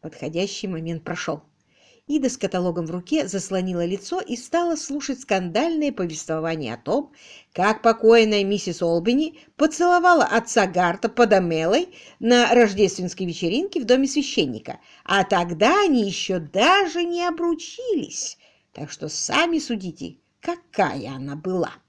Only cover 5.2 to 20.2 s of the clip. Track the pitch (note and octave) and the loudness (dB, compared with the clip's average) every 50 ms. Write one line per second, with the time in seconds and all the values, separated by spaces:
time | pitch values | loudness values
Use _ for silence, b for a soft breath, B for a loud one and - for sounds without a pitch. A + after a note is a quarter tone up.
5.2 | - - G3+ F#3+ F#3 F3 E3 A3 D4 E4+ E4 D#4 D4+ C#4+ A#3 - - E3+ D#3 D3+ | -2 -2 -2 -2 -2 -2 -2 0 0 0 0 0 -2 -2 -2 -2 -4 -6 -6 -10
6.2 | - - D#3+ D#3+ D#3 E3 E3 D#3+ D3 A2 A2+ - _ C#3 F#3+ C#4+ D4+ - B B | -6 -6 -4 -4 -2 -4 -4 -4 -4 -6 -8 -8 _ -2 -2 -2 -2 -4 B B
7.2 | B B B B B B _ - F3+ G#3 A3 - - A#3 A3+ A3+ - A3 A#3 A#3 | B B B B B B _ 0 2 2 2 4 2 2 2 6 6 8 8 8
8.2 | A3 G#3+ G#3+ G#3 G3 G3 G3+ G3+ - F#3+ E3 - F3+ E3+ E3+ E3+ E3+ A3 B3 C#4 | 6 6 4 2 2 2 0 -2 -2 -6 -4 -2 0 0 0 2 2 2 2 2
9.2 | D#4+ D#4+ B B B B B - C#4+ D#4 - - F4 F4 F4 F4+ E4+ F4+ F4 D#4 | 0 -2 B B B B B 0 0 0 2 2 2 4 4 6 6 6 6 6
10.2 | - - G3+ A#3 A3+ - - A#3 G3+ F#3 E3 F3+ F3+ F3 F3 G3 - A3 - - | 4 4 2 0 -2 2 2 2 2 2 2 2 2 2 0 0 -4 -4 2 2
11.2 | A#3+ G#3 G#3 F#3+ F3+ E3+ E3 D#3+ D#3+ E3 G#3 D4+ F4+ - B B B B B B | 4 6 6 4 4 2 -2 0 0 2 0 0 0 -4 B B B B B B
12.2 | - A3+ B3 B3 A#3+ - A#3 B3 A#3 G#3 G3 G3 G#3 F#3 - - F3+ F3 - - | 2 4 6 6 6 6 6 6 6 4 4 2 2 2 2 -2 -6 -8 -6 -6
13.2 | F#3+ F3 D#3+ - - E3 F#3+ C4 F4+ G4+ - E4+ A#3+ G#3 B3 C4 C#4 C4+ - D4+ | -6 -6 -4 -4 -2 -2 0 -2 -2 -2 -4 -6 2 2 4 4 4 0 0 -2
14.2 | C4+ - - - E3 C3 A#2 A2 - - B2+ - b b b b b - F#3+ G3+ | -2 -2 0 -2 -2 -2 -2 -8 -10 -12 -14 -14 b b b b b 0 0 0
15.2 | F#3 - G3+ F3+ F3 F3 F3 D#3 G3 B3 F4 G4+ G#4 F4+ C#4 A#3+ G#3 G3 F3+ - | 2 2 2 0 0 -2 0 0 2 4 4 4 4 4 2 2 2 0 -4 -6
16.2 | - - F#3+ F3+ D#3+ D3 - F#3 A#3 D#4+ F#4 G4+ G4 E4+ D#4 F4 F4 E4+ F4 F4 | -4 -4 -4 -4 -6 -4 -2 0 4 4 4 4 2 0 -2 -4 -4 -2 -2 -2
17.2 | F4 F4+ E4 E4 E4+ E4+ E4+ D#4+ - - - - B4+ B4 G#4 C#4+ F#3 - - - | -2 -4 -4 -2 -2 -2 -2 -4 -8 -16 -14 -10 -4 -4 -2 -2 -4 -6 -10 -10
18.2 | - - - b b b b b b b _ - C#3+ C#3+ - - - D3+ - - | -10 -10 -12 b b b b b b b _ -14 -12 -12 -12 -12 -10 -10 -8 -6
19.2 | - - - C#4 E4+ E4+ E4+ D#4+ - - A#3+ G3+ F#3 F3+ D#3 - - E3+ - _ | -6 -2 0 0 0 0 0 -4 -2 -4 -6 -6 -6 -10 -10 -10 -14 -14 -14 _